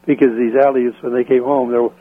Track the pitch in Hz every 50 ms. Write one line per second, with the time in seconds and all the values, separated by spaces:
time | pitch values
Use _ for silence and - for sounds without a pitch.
0 | - - 143 - 139 127 113 117 120 117 117 135 139 139 135 127 123 120 113 -
1 | - 123 120 123 120 123 131 127 123 135 143 135 123 120 120 120 120 113 - _